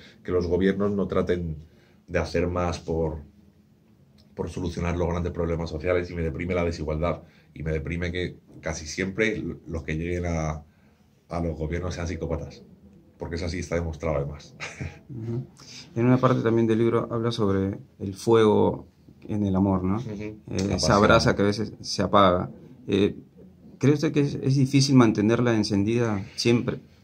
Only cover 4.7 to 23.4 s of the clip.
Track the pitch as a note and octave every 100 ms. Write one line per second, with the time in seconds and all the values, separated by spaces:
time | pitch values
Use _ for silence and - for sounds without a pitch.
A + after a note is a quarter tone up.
4.7 | - F2 F2 E2+ F2 E2+ E2+ E2+ E2 D#2+
5.7 | D#2 F2+ F2+ F2 F2 D#2+ C#2+ F2+ F2+ E2+
6.7 | E2 D2+ D#2 E2+ - - _ _ - D#2
7.7 | D#2 D2+ E2+ F2 F2+ F2 - _ - E2
8.7 | D#2 - - F#2+ G2+ A2 - E2+ - -
9.7 | E2 D#2+ D#2 E2+ F2 F2 E2 D#2 D2+ -
10.7 | _ _ _ _ _ _ E2+ E2 D#2 D#2
11.7 | E2+ F2+ F2 E2 D#2 D#2+ D#2 - - -
12.7 | - - - _ _ C#2+ E2 F2 F2 D#2
13.7 | E2+ E2+ D2+ D#2+ C#2+ C#2+ D2 - - -
14.7 | - F#2+ - - A#2+ A2+ A#2+ - - -
15.7 | - - A#2 B2 B2+ B2+ B2+ A2+ A#2 A2+
16.7 | A2 A#2 A2+ - A#2 A#2 A#2 G2+ G2 F#2+
17.7 | - - - G2+ F#2+ A#2 A2+ G#2+ G#2 F#2+
18.7 | - - _ - - - G#2 G2+ F#2+ G2
19.7 | F#2 F#2 G#2+ A2 G2+ G#2+ G#2+ - F#2+ G2
20.7 | G2 G#2+ G2+ G#2+ A2+ A#2 G2 G2+ G#2 G#2
21.7 | - - - F#2 G#2 F#2 F2+ F#2 - -
22.7 | - - G2 G2+ - - -